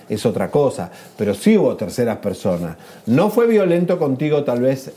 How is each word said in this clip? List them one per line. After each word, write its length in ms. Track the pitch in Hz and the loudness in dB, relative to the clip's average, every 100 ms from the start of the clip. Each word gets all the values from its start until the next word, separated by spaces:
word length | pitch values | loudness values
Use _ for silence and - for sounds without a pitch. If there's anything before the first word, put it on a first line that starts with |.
| - | -8
es 160 | 107 | -2
otra 280 | 120 95 92 | -2 -2 0
cosa, 400 | 147 135 - 85 - - - | 2 0 -2 -10 -14 -18 -4
pero 160 | 104 | -4
sí 240 | 101 - 214 | 0 2 4
hubo 160 | 135 | 2
terceras 440 | - 98 - 117 104 | 0 -4 -2 -2 -2
personas. 580 | 101 92 101 87 85 82 - - - | -6 -4 -2 -2 -4 -10 -18 -10 0
No 220 | 131 202 | 2 2
fue 200 | 220 233 | 2 2
violento 500 | 214 185 170 180 175 | 4 4 2 0 0
contigo, 460 | 190 165 151 147 | 0 0 0 0
tal 160 | 135 120 | 0 0
vez, 320 | 131 135 - | 0 0 -6